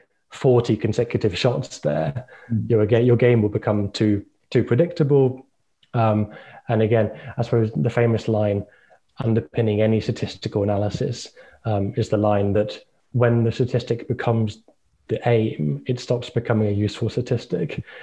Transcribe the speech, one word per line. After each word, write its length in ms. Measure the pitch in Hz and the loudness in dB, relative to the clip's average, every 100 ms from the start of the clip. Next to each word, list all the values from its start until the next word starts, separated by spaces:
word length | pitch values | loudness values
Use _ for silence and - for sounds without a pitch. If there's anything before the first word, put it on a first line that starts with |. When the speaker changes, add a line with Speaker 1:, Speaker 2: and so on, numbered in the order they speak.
| _ _ _ | _ _ _
Speaker 1:
forty 480 | - 135 123 117 107 | -2 4 4 2 0
consecutive 600 | 107 107 117 117 107 87 | 0 -2 -2 -2 -2 0
shots 420 | 123 135 - - | 0 0 -6 -6
there. 460 | - - 156 135 - - - | -4 -2 -4 -6 -12 -20 -6
Speaker 2:
Mm. 180 | 110 113 | -6 0
Speaker 1:
Your 160 | 113 104 | 2 4
ga-, 160 | 117 | 4
your 160 | 123 113 | 4 4
game 240 | 123 120 | 4 4
will 80 | 104 | 2
become 420 | 107 110 104 101 | -2 -2 -2 -2
too, 340 | - 107 101 - _ _ | 0 2 2 -2 _ _
too 140 | 127 | -2
predictable. 840 | 113 120 170 - 143 143 131 127 - _ _ _ _ | 2 2 2 0 2 4 2 -2 -14 _ _ _ _
Um, 380 | 123 113 107 101 - - - - | 0 2 2 -2 -6 -20 -18 -4
and 120 | 113 | 0
again, 300 | 107 113 104 - 123 - | 4 2 2 -4 -12 -6
I 40 | |
suppose 300 | 117 120 110 151 | 0 0 0 0
the 140 | 131 | -2
famous 380 | 120 117 113 - | 2 2 2 0
line 380 | 107 104 101 101 _ _ _ _ - | 0 0 -2 -4 _ _ _ _ -6
underpinning 600 | 117 113 - - 113 104 | 0 0 -2 -2 0 2
any 180 | 110 110 | 2 2
statistical 640 | - 113 - - - 107 | 0 -4 -6 -8 -6 -2
analysis, 640 | 101 101 104 - 131 117 - - - _ 113 | 0 0 -2 -2 -4 -6 -12 -20 -20 _ -4
um, 280 | 104 98 - | -2 -2 -2
is 100 | 107 | -2
the 80 | 104 | 2
line 360 | 107 101 101 | 2 2 2
that 260 | 101 104 - - _ _ | 0 0 -6 -18 _ _
when 320 | 123 120 117 | 0 2 4
the 80 | 113 | 0
statistic 560 | - 123 120 - 113 - | 0 0 -2 -2 -6 -4
becomes 560 | 120 - 113 107 - _ _ _ _ - | -4 0 0 0 -4 _ _ _ _ -8
the 100 | - - | -4 2
aim, 560 | 117 110 - 151 143 - | 2 2 -2 -4 -4 -4
it 120 | 120 | -6
stops 300 | - 123 - | -2 -4 -2
becoming 380 | 120 - 110 104 | -4 0 0 2
a 40 | |
useful 380 | 101 107 - 110 | 0 -2 -2 -4
statistic. 720 | - 120 117 - 87 82 - - - | -4 -2 -4 -2 -4 -4 -6 -12 -16